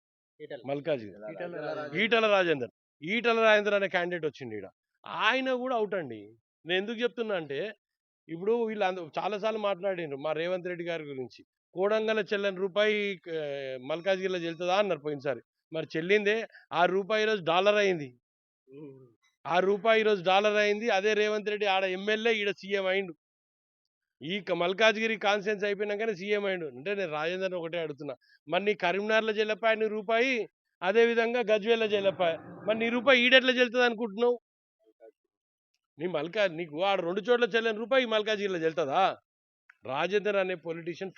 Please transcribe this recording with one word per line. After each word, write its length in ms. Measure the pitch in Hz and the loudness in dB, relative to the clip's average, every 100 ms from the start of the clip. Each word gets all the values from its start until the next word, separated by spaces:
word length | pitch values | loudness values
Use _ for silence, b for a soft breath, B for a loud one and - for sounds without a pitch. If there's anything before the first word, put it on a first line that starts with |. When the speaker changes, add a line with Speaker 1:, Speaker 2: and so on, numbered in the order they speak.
| _ _ _ - | _ _ _ -20
Speaker 1:
ఈటల. 180 | 147 147 123 | -16 -12 -6
Speaker 2:
మల్కాజ్గిరి. 500 | 143 143 135 104 87 | -6 -2 -4 -4 -14
Speaker 1:
ఈటల 400 | 104 185 175 170 | -14 -10 -10 -8
రాజేందర్. 400 | 151 151 147 156 | -8 -8 -6 -2
Speaker 2:
ఈటల 300 | 220 233 220 | 2 2 4
రాజేందర్, 440 | 196 175 143 117 _ _ _ | 4 4 0 -2 _ _ _
ఈటల 380 | 156 226 233 226 | -4 -2 0 4
రాజేందర్ 340 | 220 214 208 | 6 4 4
అనే 140 | 202 196 | 0 0
క్యాండిడేట్ 360 | 180 175 175 | -2 -2 -2
వచ్చిండు 300 | 156 - 123 | -4 -6 -10
ఈడ, 140 | 107 92 _ _ _ - | -10 -12 _ _ _ -12
ఆయన 480 | 165 208 254 262 | 0 2 2 0
కూడా 220 | 254 254 240 | -2 -2 -2
అవుట్ 180 | 208 | -2
అండి. 400 | 190 135 110 101 117 _ _ 151 | -4 -6 -12 -16 -20 _ _ -2
నేను 140 | 185 | -2
ఎందుకు 220 | 208 226 | -2 -4
చెప్తున్నా 320 | 240 240 220 | -4 -4 -4
అంటే, 400 | 185 147 139 208 - _ _ _ _ - | -4 -4 -6 -6 -10 _ _ _ _ -14
ఇప్పుడు 360 | 165 196 233 | -6 0 0
వీళ్ళు 200 | 226 214 | 0 0
అంద-, 240 | 185 185 156 165 | -2 -2 -6 -4
చాలాసార్లు 400 | 185 208 220 220 | -4 -2 -2 -2
మాట్లాడిండ్రు 600 | 202 185 196 180 160 139 | -2 -2 -2 -4 -6 -6
మా 140 | 151 | -4
రేవంత్ 340 | 156 170 185 175 | -2 -2 -4 -6
రెడ్డి 180 | 175 | -8
గారి 180 | 170 165 | -6 -6
గురించి, 420 | 147 135 123 - - _ _ | -8 -10 -10 -12 -20 _ _
"కోడంగల్ 500 | 170 202 220 214 220 185 | -2 0 2 0 -2 -2
చెల్లని 240 | 208 202 185 | -2 -2 -2
రూపాయి, 640 | 196 185 214 208 202 180 175 | -2 2 2 2 -2 -6 -8
ఆ, 480 | 160 147 139 135 131 | -6 -6 -6 -8 -10
మల్కాజ్గిరిలో 560 | 131 160 180 190 190 180 | -6 -4 0 0 0 -4
చెల్లుతుందా?" 380 | 165 160 180 190 | -4 -4 0 2
అన్నారు 240 | 202 156 | 2 0
పోయినసారి. 400 | 147 143 139 117 _ _ - | -4 -4 -4 -6 _ _ -10
మరి 140 | 160 151 160 | -8 -4 -4
చెల్లిందే. 520 | 175 208 202 220 208 B B | 2 2 2 0 -4 B B
ఆ 120 | 156 | 2
రూపాయి 380 | 180 190 190 214 | 2 2 0 0
ఈరోజు 220 | 214 214 | 2 0
డాలర్ 300 | 160 175 202 | 2 4 4
అయింది, 440 | 208 196 170 135 123 _ _ _ _ _ 135 147 135 123 _ _ _ 139 | 4 2 0 -4 -14 _ _ _ _ _ -18 -18 -18 -20 _ _ _ 0
ఆ 120 | 175 | 2
రూపాయి 420 | 190 208 226 220 | 4 2 4 4
ఈరోజు 240 | 214 202 | 4 2
డాలర్ 300 | 170 190 214 | 4 4 6
అయింది. 360 | 208 208 208 233 | 4 2 2 2
అదే 240 | 190 208 | 2 2
రేవంత్ 340 | 208 214 214 208 | 2 0 0 -4
రెడ్డి 180 | 208 208 | -2 0
ఆడ 180 | 190 | 2
ఎమ్మెల్యే, 500 | 190 185 202 220 226 | 0 -2 -2 0 0
ఈడ 160 | 220 202 | 0 0
సీఎం 360 | 190 190 196 190 | -4 -4 -2 0
అయిండు. 280 | 190 190 156 _ _ _ _ _ _ _ _ _ - | -2 -4 -12 _ _ _ _ _ _ _ _ _ -12
ఈ 180 | 143 202 | -6 -6
క-, 120 | 190 | -4
మల్కాజ్గిరి 640 | 170 175 190 220 214 226 214 | 0 0 4 4 4 -2 0
కాన్స్టిట్యుయెన్సీ 500 | 196 208 190 208 208 | 0 0 0 -2 -2
అయిపోయినాకనే 480 | 202 208 208 226 | -4 -4 -4 -4
సీఎం 300 | 175 202 208 | -4 -4 -2
అయిండు. 220 | 202 185 156 | -2 -4 -6
అంటే, 280 | 123 170 | -10 -6
నేను 180 | 202 175 | -4 -4
రాజేందర్ని 440 | 151 165 185 190 185 | -4 -4 -4 -4 -4
ఒకటే 220 | 165 170 | -6 -6
అడుగుతున్నా, 380 | 156 135 147 123 b b 143 | -6 -8 -10 -12 b b -2
మరి 160 | 175 | 0
నీ 100 | 202 | 0
కరీంనగర్లో 580 | 202 175 190 214 220 220 | 0 0 0 2 2 2
చెల్లపాయ 420 | 214 214 208 226 | 0 -2 0 0
నీ 120 | 214 220 | 2 0
రూపాయి, 600 | 214 208 226 262 240 170 _ _ - | -4 -2 0 2 0 -4 _ _ -6
అదేవిధంగా 580 | 180 220 233 233 226 247 | 0 4 4 4 2 0
గజ్వేల్లో 460 | 202 214 214 226 220 | 2 2 4 2 2
చెల్లపాయ, 500 | 208 196 165 170 160 - - 196 | 2 0 2 0 0 -8 -8 -2
మరి 120 | 220 | 0
నీ 100 | 233 | 0
రూపాయి 320 | 240 233 254 | 2 4 6
ఈడెట్లా 300 | 247 262 254 | 8 6 6
చెల్లుతుంది 340 | 254 247 247 | 2 2 4
అనుకుంటున్నావు? 560 | 240 214 233 196 240 240 _ _ _ _ _ _ 226 _ _ _ _ _ _ _ _ - | 2 2 -6 0 0 0 _ _ _ _ _ _ -20 _ _ _ _ _ _ _ _ -8
నీ 80 | 180 | -4
మల్కా-, 460 | 160 165 214 196 | -2 -2 0 0
నీకు 320 | 160 170 147 | 0 -8 -2
ఆడ 160 | 196 190 | 0 2
రెండు 200 | 170 196 | 0 -2
చోట్ల 240 | 208 240 | 2 2
చెల్లని 340 | 233 220 226 214 | 4 2 0 -2
రూపాయి 240 | 226 262 | 0 0
ఈ 40 | 240 | 2
మల్కాజ్గిరిలో 520 | 220 208 208 196 180 | 0 0 -2 -2 0
చెల్లుతుందా? 580 | 160 160 139 160 185 120 _ _ _ _ _ _ | -2 0 0 2 2 0 _ _ _ _ _ _
రాజేందర్ 520 | 117 139 180 208 196 202 | -8 -4 0 0 0 0
అనే 180 | 185 | 0
పొలిటీషియన్ 580 | 175 165 165 170 160 190 | -4 -6 -8 -8 -8 -10